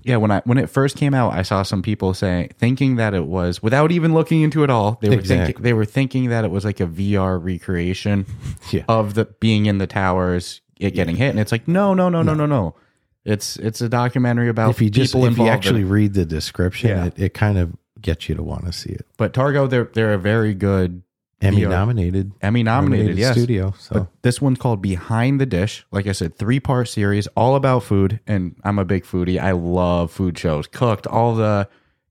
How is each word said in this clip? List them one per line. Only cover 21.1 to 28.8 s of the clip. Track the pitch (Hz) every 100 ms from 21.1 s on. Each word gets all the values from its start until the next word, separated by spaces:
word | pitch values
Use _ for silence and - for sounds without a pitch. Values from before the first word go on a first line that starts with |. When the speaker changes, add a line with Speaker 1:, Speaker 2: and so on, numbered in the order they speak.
| _ _ _
Speaker 2:
Emmy | 98 101
Speaker 1:
V | 85
R |
Speaker 2:
nominated. | 87 107 117 87 95 95 -
Speaker 1:
Emmy | 98 120
nominated, | 113 127 143 113 107
Speaker 2:
Nominated | 95
Speaker 1:
yes. | 120 120
Speaker 2:
studio, | 120 104 95 92
so. | -
Speaker 1:
But | 90 92 -
this | 123 -
one's | 143 127
called | 127 104
Behind | 98 90 - 113 123 139
the | 135
Dish. | 87 104 - -
Like | 101 101
I |
said, | 92 85 -
three-part | 101 135 - 123 117
series, | - 101 104 98 -
all | 117 135
about | 135 123
food. | - 101 95 110 -
And | 101 90 -
I'm | 101
a | 101